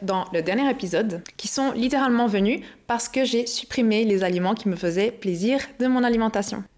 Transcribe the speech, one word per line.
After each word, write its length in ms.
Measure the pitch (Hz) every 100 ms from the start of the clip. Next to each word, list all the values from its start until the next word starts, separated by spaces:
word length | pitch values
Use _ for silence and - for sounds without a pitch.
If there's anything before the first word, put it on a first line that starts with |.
dans 240 | 196 190 -
le 80 | 170
dernier 260 | 165 214 277
épisode, 540 | 233 180 170 220 175 - -
qui 100 | -
sont 240 | 269 269
littéralement 520 | 226 254 277 269 240 240
venus 360 | 202 202 277 - - -
parce 200 | 233 -
que 160 | 262
j'ai 220 | 254 233 233
supprimé 580 | - - - 226 214
les 200 | 226 190
aliments 320 | 185 175 185 220
qui 120 | 202
me 80 | 170
faisaient 360 | 175 175 220
plaisir 480 | 220 196 170 220 277 - -
de 60 | 254
mon 180 | 254
alimentation. 600 | 240 226 220 208 196 208 190